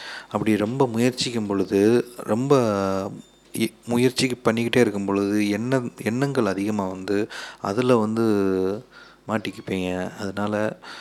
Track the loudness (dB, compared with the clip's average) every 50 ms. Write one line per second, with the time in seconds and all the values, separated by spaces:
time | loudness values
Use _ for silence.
0 | -14 -14 -14 -14 -14 -6 -4 -2 2 2 2 2 0 -2 0 0 0 0 2 0
1 | 0 0 0 -2 -6 -4 -4 -4 -2 -2 0 0 0 2 2 4 6 6 4 4
2 | 2 -2 -10 -12 -4 -2 -2 0 2 4 4 4 4 2 2 0 0 0 -2 -2
3 | -4 -6 -10 -12 -18 -20 _ _ _ -10 -4 -2 -2 -2 -4 -8 -8 -2 0 2
4 | 2 2 2 2 -2 -2 -2 0 0 0 2 2 0 2 4 4 4 4 2 -2
5 | -2 0 0 0 2 2 2 2 2 2 0 -2 0 0 0 0 0 -2 -8 -4
6 | -4 -2 0 0 0 0 2 0 0 0 0 0 -2 -2 0 -2 -2 -4 -4 -8
7 | -4 -2 -2 -2 -2 -4 -6 -14 -14 -16 -14 -8 -4 -4 -2 0 4 4 4 4
8 | 4 2 2 2 2 4 4 2 2 2 2 0 0 -2 -4 -6 -10 -16 -20 -20
9 | -20 -20 -20 _ -8 -4 -4 -4 -4 -6 -10 -10 -8 -6 -4 -2 -2 -2 -4 -4
10 | -6 -6 -8 -8 -10 -8 -6 -4 -4 -2 -2 -2 -2 -4 -6 -8 -16 -18 -18 -18